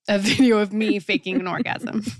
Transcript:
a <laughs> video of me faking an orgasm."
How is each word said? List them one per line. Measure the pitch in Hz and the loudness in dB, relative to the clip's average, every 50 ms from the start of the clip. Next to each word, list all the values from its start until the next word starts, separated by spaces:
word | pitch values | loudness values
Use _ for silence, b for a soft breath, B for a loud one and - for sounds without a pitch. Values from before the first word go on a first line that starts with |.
| _ | _
a | - 208 202 | -2 -2 0
<laughs> | |
video | 196 220 277 - 262 247 220 208 | 0 0 2 4 4 6 6 4
of | 208 196 202 | 2 0 -2
me | 214 220 208 208 202 | -2 0 0 0 -2
faking | - - 196 - - 185 185 - | -2 -2 -4 -4 -2 -2 -2 -2
an | 185 185 | -2 -2
orgasm." | 170 - - - - - - - - 220 214 - - - | -4 -4 -4 -4 -6 -6 -6 -6 -6 -6 -6 -6 -8 -4